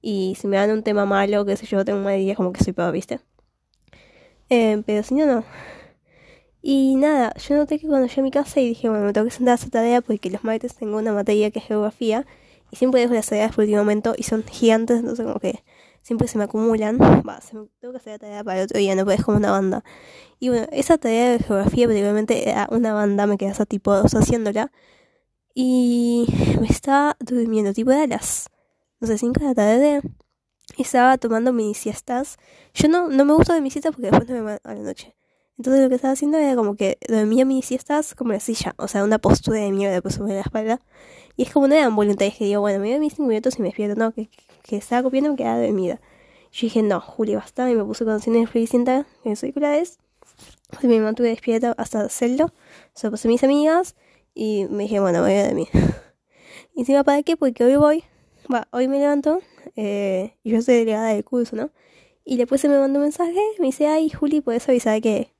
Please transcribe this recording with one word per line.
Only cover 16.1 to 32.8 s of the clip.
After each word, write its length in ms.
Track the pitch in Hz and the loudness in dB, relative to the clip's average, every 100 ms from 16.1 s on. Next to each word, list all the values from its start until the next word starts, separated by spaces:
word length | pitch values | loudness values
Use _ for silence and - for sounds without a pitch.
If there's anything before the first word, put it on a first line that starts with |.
| 226 240 | -2 -2
se 100 | 220 | -2
me 60 | |
acumulan. 540 | 202 214 226 220 214 240 | -4 -2 0 0 0 4
Va, 420 | - 240 214 - | 6 6 2 -12
se 160 | - 220 | -18 -20
me, 100 | 214 _ | -20 _
tengo 120 | 240 | -18
que 60 | 254 | -16
hacer 160 | 220 | -16
la 40 | 208 | -18
tarea 260 | 214 208 | -16 -12
para 160 | 214 185 | -6 -4
el 40 | |
otro 140 | 196 - | -2 0
día, 160 | 196 | 2
no 100 | 190 | 2
podés 200 | 190 190 | 2 2
como 140 | - 208 | 2 2
una 120 | 202 | 2
banda. 320 | 196 190 202 - - - - - _ | 2 0 -2 -8 -20 -20 -20 -20 _
Y 100 | 247 | -2
bueno, 160 | 240 220 | 0 -2
esa 260 | - 277 320 | -4 2 2
tarea 320 | 247 226 247 | 2 2 2
de 80 | 233 | 2
geografía 460 | - 202 196 - 233 | 0 0 0 2 2
particularmente 640 | 214 202 214 214 226 - | 4 2 0 0 -2 -2
era 180 | - 202 | -2 -2
una 220 | 226 226 | 0 0
banda, 320 | 208 208 202 208 | 0 0 2 0
me 120 | 202 | 0
quedé 120 | 196 | -2
hasta 160 | 196 214 | -4 -4
tipo 280 | 202 - | -2 2
dos 200 | 202 202 | 4 4
haciéndola. 580 | 220 208 240 214 214 269 _ _ _ _ _ _ _ _ | 4 2 2 -2 -2 -4 _ _ _ _ _ _ _ _
Y 720 | - 254 254 247 240 240 240 233 - - - | -2 2 2 2 2 2 2 2 2 2 2
me 60 | 220 | 0
estaba 480 | - - 277 294 - | -2 2 2 2 -2
durmiendo, 520 | 233 247 226 220 202 | -4 -2 0 0 0
tipo 200 | 196 240 | 0 2
era 140 | 277 302 | 2 2
las, 440 | - - - - _ _ _ _ _ | -2 -4 -6 -8 _ _ _ _ _
no 60 | 233 | -4
sé, 120 | 214 | 0
cinco 220 | 240 247 | 0 0
de 60 | 294 | 0
la 80 | |
tarde. 460 | 240 208 233 294 285 285 - _ _ _ _ - - | 2 4 4 4 2 -4 -14 _ _ _ _ -20 -8
Y 60 | |
estaba 360 | 262 254 254 262 | -2 4 4 4
tomando 340 | 233 226 240 | 0 0 0
mini 220 | 247 214 | 0 -2
siestas. 640 | 214 220 214 - 247 285 - _ _ _ | -4 -8 -10 -6 -6 -6 -12 _ _ _
Yo 140 | - | 0